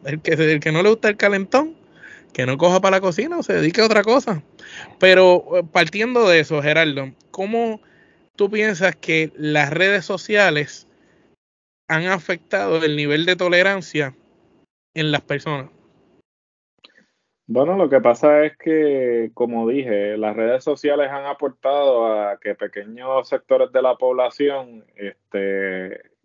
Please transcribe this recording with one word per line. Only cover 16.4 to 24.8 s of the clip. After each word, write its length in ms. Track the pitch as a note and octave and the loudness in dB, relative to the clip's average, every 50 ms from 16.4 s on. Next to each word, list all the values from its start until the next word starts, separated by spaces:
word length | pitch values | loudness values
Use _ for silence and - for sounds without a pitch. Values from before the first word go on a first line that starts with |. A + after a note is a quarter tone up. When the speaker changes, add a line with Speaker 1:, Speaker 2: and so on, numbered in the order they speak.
| _ _ _ _ _ _ _ _ _ - _ _ _ _ _ _ _ _ _ _ _ - | _ _ _ _ _ _ _ _ _ -20 _ _ _ _ _ _ _ _ _ _ _ -4
Speaker 2:
Bueno, 280 | A2 B2 C#3 D#3+ F#3 | 0 0 0 0 0
lo 120 | G3 F3+ C#3 | 0 0 2
que 120 | C#3 C3 | 2 4
pasa 420 | A2+ A#2+ A#2+ - - D3+ D3 D3+ D3+ | 4 4 2 4 4 4 4 4 2
es 140 | D3+ D3+ | 0 -2
que, 760 | _ - E3 D#3+ D#3 D3+ D3 C#3 C3+ B2+ B2 A#2+ A#2 A2+ A2 _ | _ -4 -2 0 0 0 0 0 0 -2 0 -2 -2 -4 -4 _
como 340 | - B2 A#2+ A#2+ A#2 A2+ A2+ | -4 -4 -2 -2 -2 -2 -2
dije, 480 | B2+ C#3 C3+ B2 G#2+ G2+ G2+ G#2 G#2+ | -2 -2 -2 -2 -2 -2 -2 -4 -4
las 180 | A2 G#2+ G#2+ G#2 | -4 -4 -4 -4
redes 300 | A#2 A2+ A2+ B2 C3 - | -2 -2 -2 -2 -2 -2
sociales 440 | D#3+ C#3+ - - D3 C#3+ D3 C#3+ C3+ | -4 -6 -4 -2 -2 0 0 -2 -2
han 160 | C#3 C#3 C#3 | -4 -8 -8
aportado 800 | C#3 C#3 - D3 C3+ B2+ _ _ C3 C#3 C#3+ C#3+ C#3 B2+ A#2 A2+ | -10 -8 -6 -6 -8 -8 _ _ -2 -2 0 2 2 2 2 2
a 320 | A2+ A2 G#2+ G#2 G2+ G2+ - | 0 0 0 -2 -4 -6 -6
que 140 | _ G#2 G2 | _ -8 -8
pequeños 720 | _ G#2 G2+ - G#2 G2+ G#2+ A2+ A#2+ B2+ C3 C3+ C3 B2 - | _ -8 -10 -10 -12 -14 -14 -18 -14 -8 -4 -4 -4 -2 -2
sectores 420 | - C3 _ _ C3+ C3 C3 B2+ | -6 -6 _ _ 2 2 2 0
de 100 | - C3 | 0 0
la 140 | B2+ C3 B2 | 0 0 0
población, 880 | - B2+ B2+ B2+ B2+ B2+ A#2+ - - C#3+ C#3+ C#3 C3+ C3 B2 A#2 A2 | 0 -2 -2 0 0 -2 -4 -2 -2 -2 -2 -2 -4 -10 -12 -18 -20